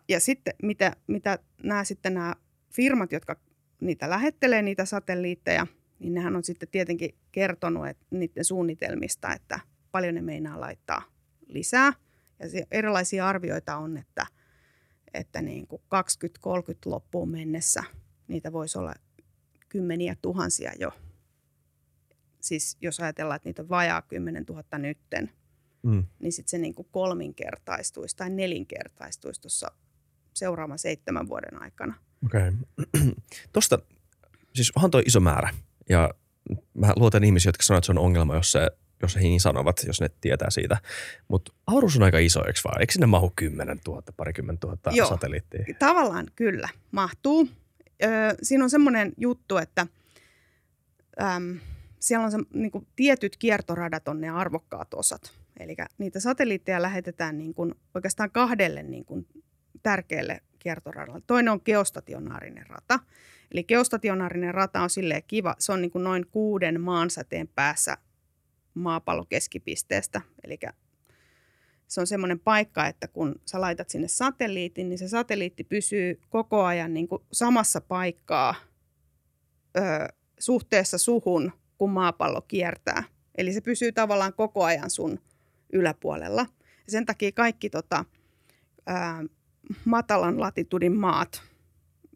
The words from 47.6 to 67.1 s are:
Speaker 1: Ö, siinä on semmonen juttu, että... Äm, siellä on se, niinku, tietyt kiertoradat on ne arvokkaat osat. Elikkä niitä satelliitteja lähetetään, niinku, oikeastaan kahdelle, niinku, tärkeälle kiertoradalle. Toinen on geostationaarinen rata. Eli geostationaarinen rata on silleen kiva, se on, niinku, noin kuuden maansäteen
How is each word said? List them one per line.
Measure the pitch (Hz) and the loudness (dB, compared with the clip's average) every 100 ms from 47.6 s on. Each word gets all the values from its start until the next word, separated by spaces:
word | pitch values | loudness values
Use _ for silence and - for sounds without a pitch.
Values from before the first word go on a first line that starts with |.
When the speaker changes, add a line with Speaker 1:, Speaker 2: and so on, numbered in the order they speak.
| _ _ _ - | _ _ _ 0
Speaker 1:
Ö, | 214 220 220 - | 2 4 2 0
siinä | 220 269 | 2 4
on | 254 | 6
semmonen | 294 285 226 202 - | 6 4 4 0 -2
juttu, | 240 240 - 190 | -2 -2 -2 -2
että... | 165 - 175 _ _ _ _ _ _ _ _ _ _ _ _ - | 0 -2 -2 _ _ _ _ _ _ _ _ _ _ _ _ -4
Äm, | 196 180 175 180 - - - - | -2 -2 -4 -8 -12 -16 -16 -4
siellä | - 233 220 | 0 2 2
on | |
se, | 214 - | -2 -4
niinku, | - 220 202 - - | -4 -4 -6 -8 2
tietyt | 277 269 202 - | 4 4 0 -2
kiertoradat | 226 208 - 170 170 160 - | 0 0 -2 -4 -4 -4 -4
on | 156 | -6
ne | 160 | -4
arvokkaat | 170 185 160 - 85 80 | -4 -2 -4 -6 -12 -10
osat. | - - 78 - - - - | -4 -4 -4 -10 -20 -20 -18
Elikkä | 170 165 165 - | -14 -10 -10 -8
niitä | 196 196 | -8 -4
satelliitteja | 233 262 247 190 - 180 | -2 0 0 0 -2 -2
lähetetään, | 180 190 180 170 165 151 | -2 -4 -8 -6 -6 -6
niinku, | 160 160 170 - _ 185 | -8 -6 -6 -6 _ -6
oikeastaan | 185 - 208 | -4 -4 -2
kahdelle, | 233 240 226 175 147 | 2 2 4 2 0
niinku, | 151 127 - 170 170 - _ _ _ - | -8 -12 -10 -12 -12 -18 _ _ _ -6
tärkeälle | 220 190 - 160 139 - _ _ | -2 -2 -2 -6 -4 -8 _ _
kiertoradalle. | 175 160 - - 147 160 - | -8 -8 -10 -14 -14 -10 0
Toinen | 247 233 | 2 2
on | 208 - | 2 2
geostationaarinen | 208 196 - - - 151 - - - - | 2 2 -4 -10 -10 -10 -12 -14 -18 -20
rata. | - - 247 - _ - - _ | -10 -2 -2 -2 _ -20 -20 _
Eli | 175 | -6
geostationaarinen | 175 233 247 220 220 190 180 175 175 | 2 4 4 0 0 -2 -2 -2 -2
rata | 185 190 180 | 0 0 0
on | 175 | 0
silleen | 190 175 151 - | 0 -2 -2 -2
kiva, | 214 175 - | -2 -2 -2
se | - | -2
on, | 190 | 0
niinku, | 175 185 | -2 -2
noin | 185 185 175 | -2 -2 -2
kuuden | 214 214 196 170 170 | -2 0 0 0 0
maansäteen | 175 170 170 | 0 0 0